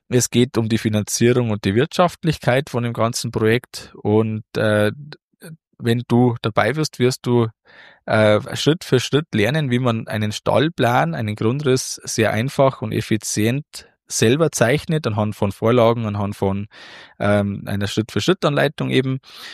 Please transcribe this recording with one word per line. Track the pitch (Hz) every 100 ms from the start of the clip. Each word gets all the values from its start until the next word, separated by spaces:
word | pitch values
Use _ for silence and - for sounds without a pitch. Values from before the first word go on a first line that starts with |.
| -
Es | 123 -
geht | 120 123 -
um | 110
die | 113
Finanzierung | 117 107 101 - 117 123 120
und | 104 104
die | 104
Wirtschaftlichkeit | 151 - 175 - 165 151 - 127 143
von | 123
dem | 120
ganzen | 117 113 120 120
Projekt | 113 110 120 - - - -
und, | 104 107 110 107 - -
äh, | 110 104 107 143 147 - _ _ 165 160 _ -
wenn | 117 120 120
du | 120 123 117
dabei | 135 - 104 147
wirst, | 151 -
wirst | 123 131 131
du, | 120 110 - _ - - _ -
äh, | 110 107 107 - 120
Schritt | - 165 -
für | 131
Schritt | - 139 160
lernen, | 107 104 156 143
wie | 120
man | 127 113 -
einen | 107 107
Stallplan, | - - 107 151 - 117 123 160 151
einen | 107 107
Grundriss | 110 135 147 131 - - -
sehr | - 107
einfach | 107 131 - 135 -
und | 117
effizient | 104 - 107 - - 107 131 - - - _ -
selber | - 117 143 160
zeichnet, | - 113 147 - 156 123
anhand | 107 107 104
von | 101
Vorlagen, | - 113 120 113 117 110
anhand | 104 101
von, | 104 98 98 101 - - - - -
ähm, | 104 104 101 98 -
einer | 101 101
Schritt-für-Schritt-Anleitung | - 107 - 131 190 165 143 143 - 135
eben. | 131 131 131 - - -